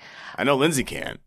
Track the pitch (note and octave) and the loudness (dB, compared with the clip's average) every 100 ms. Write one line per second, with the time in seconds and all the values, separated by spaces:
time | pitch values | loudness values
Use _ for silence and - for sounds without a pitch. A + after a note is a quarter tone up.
0 | - - - - A#2+ C#3 E3 C#3+ - C2+ | -18 -18 -12 -2 2 4 4 2 -2 -6
1 | - - | -8 -12